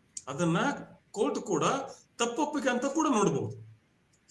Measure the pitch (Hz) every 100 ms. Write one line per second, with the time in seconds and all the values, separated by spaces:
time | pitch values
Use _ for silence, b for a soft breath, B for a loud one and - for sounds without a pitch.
0 | _ - - 143 170 175 254 - - -
1 | _ 196 269 - - 160 170 269 - B
2 | - - 233 269 294 285 254 247 269 320
3 | 302 220 185 135 107 - - - _ _
4 | _ _ -